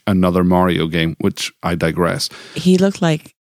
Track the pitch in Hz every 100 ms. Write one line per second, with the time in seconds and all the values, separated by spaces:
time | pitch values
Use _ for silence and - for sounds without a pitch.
0 | - 95 92 90 90 90 92 87 82 82
1 | 82 76 98 - - - 85 87 82 80
2 | 85 90 - - - - 180 185 196 196
3 | 170 151 - _